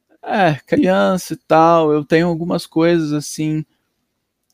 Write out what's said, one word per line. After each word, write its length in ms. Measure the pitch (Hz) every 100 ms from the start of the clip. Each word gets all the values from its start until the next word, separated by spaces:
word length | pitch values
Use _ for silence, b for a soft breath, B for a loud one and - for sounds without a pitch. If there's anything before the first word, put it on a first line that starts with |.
| _ _
é, 320 | - 220 175 139 -
criança 680 | - 185 190 196 185 -
e 40 | 165
tal, 540 | - 160 165 170 156
eu 140 | 151 143
tenho 220 | 160 175
algumas 380 | 160 170 175 -
coisas 440 | 160 170 170 151
assim, 520 | 151 - - 156 156 - _ _ _ _ _ _ _ _